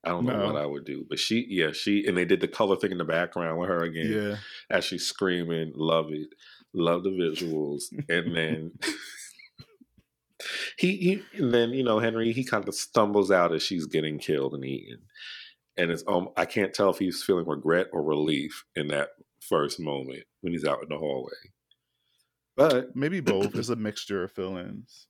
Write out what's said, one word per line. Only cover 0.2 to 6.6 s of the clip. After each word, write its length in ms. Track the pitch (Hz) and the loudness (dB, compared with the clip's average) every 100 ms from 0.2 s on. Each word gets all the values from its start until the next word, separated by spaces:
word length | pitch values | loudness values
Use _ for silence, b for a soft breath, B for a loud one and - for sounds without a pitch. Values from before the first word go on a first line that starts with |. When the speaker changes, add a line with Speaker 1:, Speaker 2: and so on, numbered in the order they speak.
| 120 | 0
Speaker 1:
know 100 | 110 | 2
Speaker 2:
No. 80 | 98 | 0
Speaker 1:
what 100 | 76 | 0
I 100 | 73 | -2
would 180 | 71 | -4
do, 220 | - 69 - | -6 -8 -6
but 100 | - | -4
she, 280 | - 110 123 | 0 0 0
yeah, 240 | 95 78 | 2 2
she, 320 | 73 - 104 101 | 0 2 4 4
and 100 | 90 | 2
they 100 | 87 | 4
did 140 | 95 | 4
the 80 | 98 | 2
color 280 | - 101 95 | 2 2 4
thing 160 | 98 | 2
in 60 | 90 | -2
the 60 | |
background 540 | 82 82 87 87 82 82 | 0 0 0 -2 -2 -2
with 100 | 90 | 0
her 120 | 87 | 0
again 280 | 85 82 82 | -2 -2 -2
Speaker 2:
Yeah. 240 | 107 104 104 B B B | 0 -2 -6 B B B
Speaker 1:
as 160 | 92 | 0
she's 220 | - 87 - | 0 -4 -6
screaming. 680 | - 95 90 85 82 80 | 0 0 0 -2 -2 -4
Love 380 | 64 80 82 78 | -2 2 2 0
it. 160 | 76 76 - B B | -6 -8 -14 B B